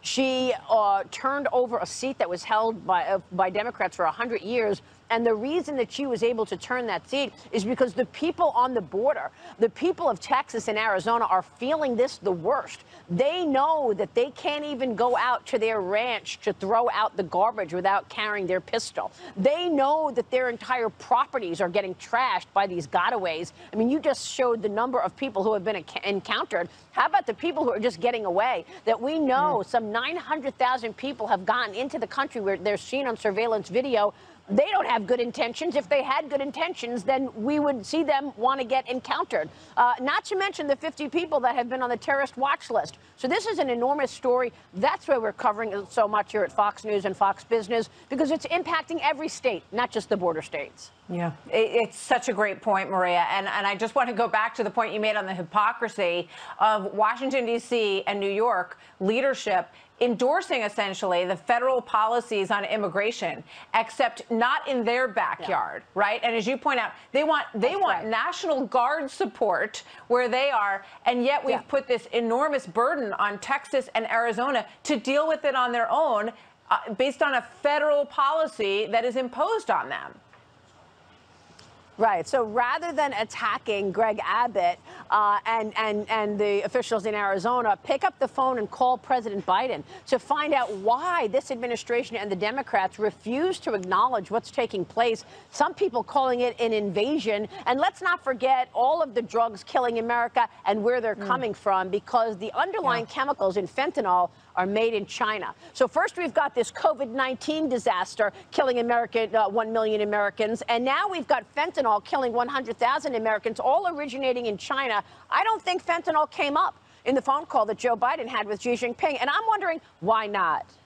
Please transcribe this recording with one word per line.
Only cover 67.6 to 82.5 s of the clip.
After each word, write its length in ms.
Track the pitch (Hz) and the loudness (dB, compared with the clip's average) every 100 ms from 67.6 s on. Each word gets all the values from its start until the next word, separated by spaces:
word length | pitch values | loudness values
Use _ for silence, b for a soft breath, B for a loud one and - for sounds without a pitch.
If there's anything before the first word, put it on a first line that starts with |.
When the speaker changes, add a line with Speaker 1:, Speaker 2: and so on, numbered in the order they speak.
| 233 | 0
Speaker 1:
That's 120 | 392 | 2
Speaker 2:
want 220 | 359 233 | 0 0
Speaker 1:
right. 40 | 220 | 0
Speaker 2:
National 600 | 226 285 - 320 285 254 | -2 -2 -4 -2 -2 2
Guard 420 | 262 247 311 269 | 2 2 0 -4
support 720 | - 285 - 214 170 208 - - B B | -4 -4 0 0 2 0 -6 -16 B B
where 220 | 240 247 | 2 4
they 220 | 254 277 | 2 2
are, 340 | 247 202 196 B B - | 2 0 -2 B B 0
and 160 | 247 | 2
yet 200 | 247 285 | 2 2
we've 120 | 269 - | 0 -2
Speaker 1:
Yeah. 60 | - | 0
Speaker 2:
put 200 | 277 269 | -2 0
this 180 | 240 - | -4 0
enormous 540 | 233 233 240 302 285 - | -2 0 2 2 0 -2
burden 440 | 180 247 320 220 | 0 0 0 -4
on 260 | 196 208 202 | -2 -4 -4
Texas 500 | - 277 - 277 - 226 | -4 -4 0 -2 0 -4
and 120 | 226 | 0
Arizona 560 | 226 233 214 254 262 196 B | 0 0 0 0 0 -2 B
to 140 | - 277 | -2 -2
deal 300 | 233 277 320 | 2 2 2
with 180 | 311 294 | 0 0
it 100 | 262 | 2
on 160 | 247 | 0
their 200 | 240 233 | 0 2
own, 400 | 269 311 220 214 - B B - | 2 4 2 -2 -8 B B -2
uh, 80 | 202 - 208 | -2 -2 0
based 280 | 262 - | 0 2
on 100 | 302 | 0
a 80 | 262 | 0
federal 640 | - - 285 294 302 285 285 | -4 0 2 4 4 2 0
policy 800 | - 277 311 311 - 202 196 214 | 2 2 4 0 0 0 0 2
that 180 | 226 | 2
is 120 | 240 240 | 2 -2
imposed 560 | 254 247 339 453 - | -4 0 0 0 0
on 180 | 185 127 | 0 0
them. 240 | 98 69 - _ - _ _ _ - - _ - - _ - - - - - - - | -8 -10 -16 _ -20 _ _ _ -20 -20 _ -20 -20 _ -20 -20 -20 -20 -20 -20 0
Speaker 1:
Right. 280 | 220 185 160 | 2 2 0
So 160 | 269 | 0
rather 480 | 226 | 0